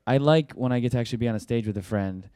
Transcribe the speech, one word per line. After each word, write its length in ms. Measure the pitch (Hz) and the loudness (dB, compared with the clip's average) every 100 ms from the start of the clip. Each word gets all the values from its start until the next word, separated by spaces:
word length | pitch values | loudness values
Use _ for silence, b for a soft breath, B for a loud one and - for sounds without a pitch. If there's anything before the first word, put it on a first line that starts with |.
| - | 0
I 100 | 135 | 2
like 360 | 143 160 151 | 4 4 2
when 180 | - 127 | -4 -2
I 80 | 123 | 0
get 120 | 120 | 0
to 40 | 123 | 0
actually 180 | 117 117 | -2 -2
be 80 | 120 | -2
on 80 | 107 | -2
a 40 | |
stage 280 | - 117 107 | -2 -2 -2
with 100 | 101 | -4
a 40 | |
friend, 440 | 95 104 95 95 - | -2 -2 -2 -6 -14